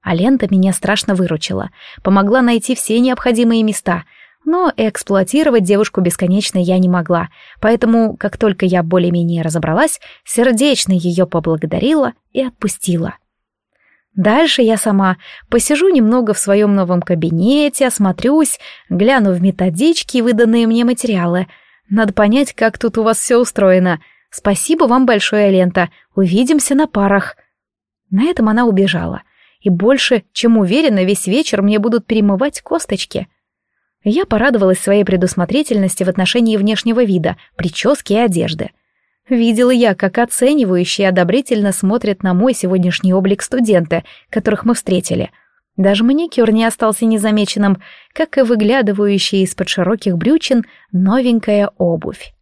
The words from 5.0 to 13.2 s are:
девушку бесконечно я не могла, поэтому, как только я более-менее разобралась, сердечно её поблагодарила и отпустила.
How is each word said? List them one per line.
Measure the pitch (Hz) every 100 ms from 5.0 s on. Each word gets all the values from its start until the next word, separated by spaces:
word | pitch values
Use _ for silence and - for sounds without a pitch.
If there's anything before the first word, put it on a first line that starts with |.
| - 196 185 277 311 233 180
девушку | 202 214 -
бесконечно | 175 - 180 190 - 185
я | 180 185
не | 185
могла, | 180 165 170 170 _ - -
поэтому, | 220 233 226 233 220 -
как | 202 -
только | 214 196 185
я | 180
более-менее | 165 180 175 175 170 170
разобралась, | 160 160 160 170 311 - - -
сердечно | - - 254 226 294 262 -
её | 185 175 170 175
поблагодарила | 165 160 156 156 170 226 311 262 - _
и | -
отпустила. | 262 _ 202 - - 170 165 -